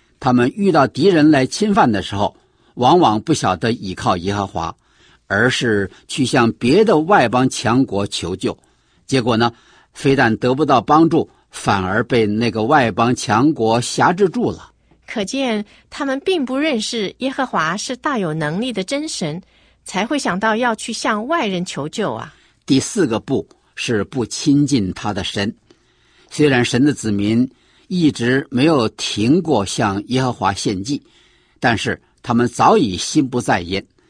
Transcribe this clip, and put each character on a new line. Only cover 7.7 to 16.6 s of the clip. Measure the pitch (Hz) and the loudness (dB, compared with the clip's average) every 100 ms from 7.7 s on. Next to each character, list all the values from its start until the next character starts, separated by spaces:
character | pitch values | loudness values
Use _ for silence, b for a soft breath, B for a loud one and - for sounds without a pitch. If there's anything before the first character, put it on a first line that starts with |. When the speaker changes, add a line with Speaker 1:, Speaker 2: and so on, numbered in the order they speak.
| 123 | 0
Speaker 1:
国 | 131 98 101 | 0 -2 -4
求 | - 87 92 | -6 -8 -6
救。 | 113 - _ _ _ _ - | -6 -8 _ _ _ _ -4
结 | 135 | -2
果 | 117 113 | 0 2
呢， | 117 b b b b | 0 b b b b
非 | - 143 135 | -4 0 4
但 | 120 110 | 4 2
得 | 123 | 0
不 | 131 | 0
到 | 151 131 | 2 2
帮 | 101 151 165 | 4 4 4
助， | 156 - b b | 2 -2 b b
反 | - - 101 | -8 -2 0
而 | 92 107 | 0 -2
被 | 117 127 107 | 0 0 0
那 | 104 117 | 0 -2
个 | 107 | -2
外 | 110 151 117 | 2 2 2
邦 | 92 117 | 2 0
强 | 123 - 107 147 | 0 2 4 4
国 | 160 110 117 | 2 2 0
辖 | - - 127 | 0 0 0
制 | 180 190 | 2 0
住 | 240 170 | 0 -4
了。 | 92 - _ _ _ - | -4 -12 _ _ _ -12
Speaker 2:
可 | 233 | -8
见 | 196 269 262 214 202 b b | -6 -4 -2 -4 -6 b b
他 | - 277 | -8 -4
们 | 269 | -4
并 | 370 370 | -2 -2
不 | 247 | -2
认 | 262 | -2